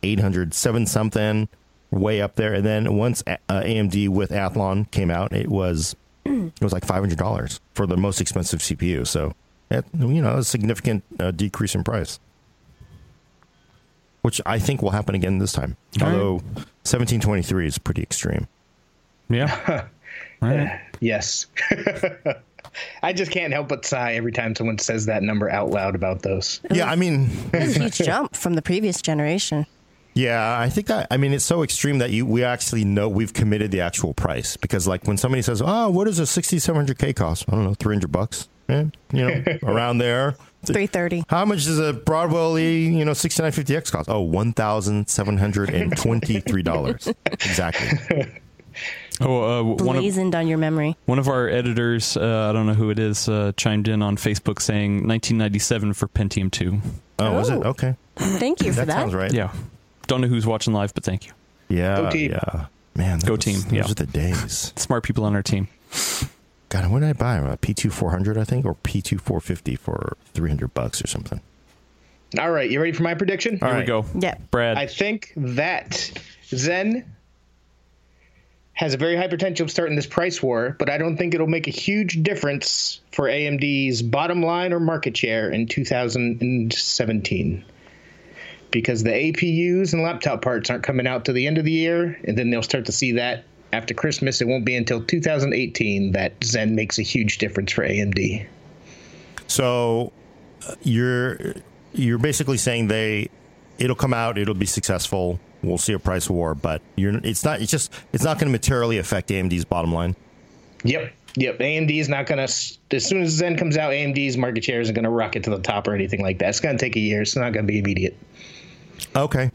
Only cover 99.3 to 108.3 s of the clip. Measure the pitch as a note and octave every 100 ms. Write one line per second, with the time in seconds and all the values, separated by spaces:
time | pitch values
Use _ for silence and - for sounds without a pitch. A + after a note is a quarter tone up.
99.3 | - - - C3 B2 A#2+ A2+ A#2+ - -
100.3 | - - - - - - B2+ B2 B2 B2+
101.3 | - - - - - - - B2+ A#2 C#3
102.3 | C#3 C#3 C3 - A#2 A2 A2 A2 G#2+ G#2+
103.3 | - - - - - B2 B2 C3+ A#2+ A2+
104.3 | G2+ G#2 G2 G2 - - F#2 - G2 F2+
105.3 | F2 - - F#2+ F2 - G2+ - F#2 -
106.3 | F2+ E2 D2+ E2 D#2 - - G2 G#2 -
107.3 | G#2 D3+ C#3+ - D3+ - - - A#2 D#3